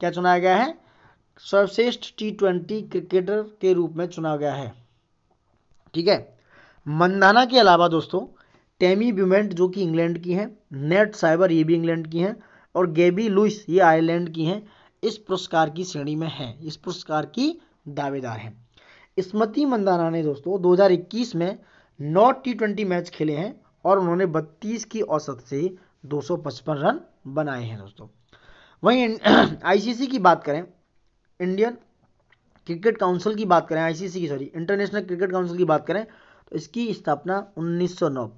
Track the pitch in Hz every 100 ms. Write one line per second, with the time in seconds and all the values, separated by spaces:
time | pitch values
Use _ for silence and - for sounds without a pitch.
0 | 175 165 180 180 185 185 277 330 _ _
1 | _ _ _ _ - 196 196 202 240 233
2 | - - 214 214 196 180 160 214 - 185
3 | 165 185 185 214 214 - 190 175 165 165
4 | 175 170 160 151 147 135 123 - _ _
5 | _ _ _ _ _ _ _ _ _ 160
6 | 175 156 - _ _ _ _ _ 147 156
7 | 180 196 190 220 247 254 196 170 175 165
8 | 151 180 247 - _ _ _ - 180 196
9 | 240 190 190 196 214 170 185 190 175 160
10 | 170 170 175 180 220 - _ 139 147 185
11 | 214 208 165 165 185 165 156 170 165 165
12 | 160 165 190 233 - _ _ 165 180 160
13 | 175 180 226 190 214 208 - 180 165 160
14 | 165 170 175 160 160 208 - _ _ _
15 | 220 214 - 185 - 165 156 160 180 147
16 | 143 151 160 - 127 139 156 - 180 170
17 | - 151 151 - 294 330 _ _ 151 143
18 | 139 139 123 110 110 - _ _ _ -
19 | _ - 185 208 220 214 294 240 196 175
20 | 165 165 151 143 175 196 180 180 196 175
21 | 180 220 240 165 175 214 _ _ _ -
22 | 147 170 240 262 254 214 214 202 196 175
23 | 175 - 156 147 202 - _ _ 175 190
24 | 175 175 190 160 156 _ 214 226 - 220
25 | - 151 147 131 - 139 180 185 _ _
26 | 139 147 131 170 143 120 - 143 170 311
27 | - _ 135 143 147 127 117 110 98 -
28 | 107 _ _ _ _ - _ _ 185 254
29 | 233 220 208 233 - 151 165 202 220 240
30 | 269 262 180 160 - 147 180 _ _ _
31 | _ _ _ - 180 190 226 240 _ _
32 | _ _ _ _ _ _ - 170 220 214
33 | 185 180 208 214 208 175 - 160 165 160
34 | 190 185 160 139 135 165 165 202 196 208
35 | 185 175 190 185 175 175 170 151 156 185
36 | 226 - _ _ _ 160 156 233 233 190
37 | - 147 175 196 196 - 170 170 180 180
38 | 165 131 113